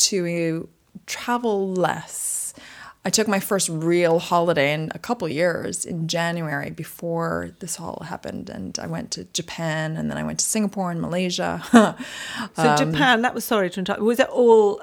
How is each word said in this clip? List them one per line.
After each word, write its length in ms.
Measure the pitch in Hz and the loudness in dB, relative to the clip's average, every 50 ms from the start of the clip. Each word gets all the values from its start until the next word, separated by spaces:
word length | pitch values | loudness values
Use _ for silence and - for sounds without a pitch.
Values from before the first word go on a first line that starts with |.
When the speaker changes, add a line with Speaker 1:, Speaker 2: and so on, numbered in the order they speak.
| - - | 0 2
Speaker 1:
to 580 | 208 185 175 170 170 170 165 165 160 165 - - _ _ _ _ - - - | 2 0 -2 0 0 0 0 0 -2 -4 -6 -10 _ _ _ _ -20 -18 -12
travel 640 | - - - - 247 240 240 247 226 208 196 196 190 | -12 -12 -8 -4 -2 -2 0 0 0 0 0 0 0
less. 840 | 185 185 170 156 - 160 - - - - - - - - - - - - - - - - - - - _ - | 0 0 2 0 0 -2 -6 -10 -10 -8 -6 -6 -6 -6 -6 -8 -12 -14 -20 -20 -20 -20 -20 -20 -14 _ -6
I 40 | 190 | -2
took 180 | - 220 208 | 0 0 2
my 140 | 214 196 196 | 2 0 0
first 260 | - - 208 190 - | 0 0 0 0 0
real 520 | - 160 156 160 170 175 175 175 165 165 170 | -2 -4 -2 0 2 2 4 4 4 4 2
holiday 540 | 165 - 175 170 170 175 160 147 139 143 151 | 2 2 2 2 2 2 2 2 2 2 0
in 160 | 156 156 - - | -2 -4 -6 -8
a 40 | - | -8
couple 280 | - - 240 - 180 | -6 -6 -4 -4 -4
years 560 | 156 131 156 180 175 160 - - 101 180 - - | -4 -2 0 0 0 0 -2 -4 -6 -6 -6 -6
in 240 | - 180 160 160 | -6 -4 -4 -4
January 640 | 165 175 170 170 170 170 170 165 151 143 143 147 151 | -2 0 0 0 0 -2 -2 -4 -4 -4 -4 -6 -6
before 800 | 160 - 156 - - - 175 170 165 165 165 165 170 - - 170 - - | -10 -10 -12 -12 -12 -8 -6 -4 -2 -2 -2 -2 -2 -4 -4 -6 -10 -12
this 180 | 185 165 - | -10 -10 -8
all 240 | - 165 - - - 160 | -8 -8 -10 -10 -10 -10
happened, 440 | 160 - - - - - - - - | -10 -10 -10 -10 -10 -10 -10 -10 -10
and 300 | - - 190 - - - | -10 -10 -10 -8 -8 -8
I 80 | - | -8
went 240 | 165 165 160 156 - | -6 -8 -8 -8 -8
to 140 | - 175 180 - - | -10 -12 -10 -8 -8
Japan, 640 | 175 165 - - - 165 160 156 160 156 156 160 | -8 -8 -8 -8 -6 -4 -4 -2 -2 -4 -4 -4
and 120 | 160 156 151 | -4 -4 -4
then 80 | 143 | -4
I 60 | 151 156 | -4 -4
went 160 | 156 156 156 | -4 -4 -4
to 60 | - | -4
Singapore 440 | - - 220 208 190 - 202 185 175 | -2 0 0 -2 -2 -2 -4 -4 -4
and 120 | 170 165 | -4 -4
Malaysia. 600 | 165 151 175 185 185 180 175 180 175 170 170 170 - - - | -4 -4 -2 -2 -2 -2 -2 -2 -2 -2 -4 -6 0 6 6
<laughs> 240 | 226 208 165 - - 254 - - - - - - 233 220 - - | 8 8 6 2 -4 -12 -14 -12 -12 -12 -10 -8 -10 -10 -6 -2
Speaker 2:
So 140 | - 156 151 | 2 4 6
Speaker 1:
Um, 80 | 147 | 6
Speaker 2:
Japan, 440 | 147 - 156 160 - 269 254 240 220 240 | 6 4 2 2 4 6 6 6 4 4
that 100 | 247 - | 0 0
was, 100 | 233 - | -2 -2
sorry 260 | - 240 208 185 170 | 0 2 2 2 0
to 80 | - 190 | -2 -4
interrupt, 200 | 185 202 - - | -2 -2 -2 2
was 180 | 208 226 240 254 | 2 2 4 4
it 100 | 254 - | 2 2
all, 500 | - - 247 233 226 220 208 202 - - | 4 6 8 10 10 10 8 6 2 0